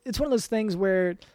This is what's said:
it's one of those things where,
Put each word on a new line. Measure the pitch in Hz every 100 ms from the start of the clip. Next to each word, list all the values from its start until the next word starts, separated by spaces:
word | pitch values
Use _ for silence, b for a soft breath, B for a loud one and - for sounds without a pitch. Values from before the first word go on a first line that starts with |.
it's | - 208
one | 294
of |
those | 240 -
things | 220 214 175
where, | 190 185 180 180 b